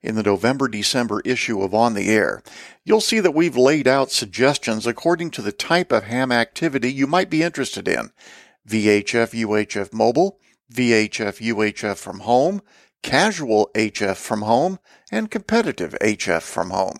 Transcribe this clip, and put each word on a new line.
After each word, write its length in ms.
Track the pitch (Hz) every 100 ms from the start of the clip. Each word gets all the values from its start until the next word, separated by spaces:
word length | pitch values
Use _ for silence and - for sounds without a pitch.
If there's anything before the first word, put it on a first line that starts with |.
in 100 | 107
the 80 | 110
November-December 1000 | 104 98 113 135 131 107 101 131 117 104
issue 400 | - 123 - 104
of 100 | 95
On 220 | 104 117 104
the 140 | 98
Air, 340 | 107 80 50 - - - -
you'll 180 | - 220
see 180 | - 226
that 120 | 180
we've 240 | 147 170 123
laid 300 | 131 156 127
out 240 | 135 135
suggestions 760 | - 110 90 127 - - 110 110
according 460 | 113 165 175 170
to 100 | -
the 100 | 104
type 400 | - - 170 180
of 120 | 113
ham 280 | 98 120 131
activity 600 | 120 117 - 165 135 120
you 160 | 135 135
might 220 | 175 185
be 120 | 160
interested 460 | 170 156 127 - 90
in. 240 | - 55 _ - - - _ 107
V 220 | 110 107
H 280 | 104 101 120
F, 180 | 113
U 220 | 113 110 107
H 200 | 104 107
F 160 | 98
mobile, 480 | 110 110 120 196 - _ _ _
V 240 | - 120
H 260 | 113 107 -
F, 220 | 107 98
U 200 | 110 107
H 200 | 107 -
F 140 | 107 98
from 240 | - 95
home, 400 | 98 123 156 202 _ _ _ _
casual 680 | - 135 202 180 139 107 101
H 280 | - 107 -
F 160 | 101 95
from 260 | - 110
home, 340 | 107 117 170 190 _ _ _
and 200 | 220 220
competitive 640 | 220 - 226 220 - 80 -
H 260 | 107 107 -
F 160 | 85
from 260 | - - 90
home. 280 | 95 95